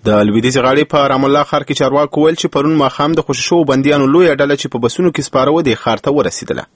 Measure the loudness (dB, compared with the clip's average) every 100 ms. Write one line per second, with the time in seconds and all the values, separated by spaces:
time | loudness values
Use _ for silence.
0 | 2 2 2 2 0 2 2 2 2 0
1 | 2 0 2 0 0 -4 -4 -2 0 0
2 | 0 2 0 0 -4 -2 0 0 0 0
3 | -2 -2 -2 -6 0 0 2 0 2 2
4 | 2 4 2 2 0 -2 -4 -4 -4 0
5 | -2 -2 -4 0 0 0 0 -2 -2 -2
6 | -2 0 -2 -6 -8 -8 -10